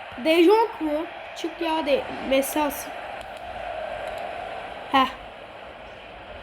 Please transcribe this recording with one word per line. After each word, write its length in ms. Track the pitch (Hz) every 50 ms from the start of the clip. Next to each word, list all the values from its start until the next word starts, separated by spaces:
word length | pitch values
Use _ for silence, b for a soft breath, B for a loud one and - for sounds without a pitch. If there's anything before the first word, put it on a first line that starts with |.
| - - - 262 240
De 200 | 311 320 349 330
Jong 360 | 349 427 453 453 440 - -
mu? 260 | 320 302 294 302 339 349 - - - - -
Çık 240 | - - 320 - -
ya 260 | 339 330 320 320 277
de. 160 | 285 269 226 - - - - - 262
Messi 320 | 269 269 269 - - 302
alsın. 320 | 302 285 277 - - - - - - - - - - - - - - - - - - - - - - - - - - - - - - - - - - - - - - - - - - -
Heh. 160 | - 269 262 - - - - - - - - - - - - - - - - - - - - - - - - - - -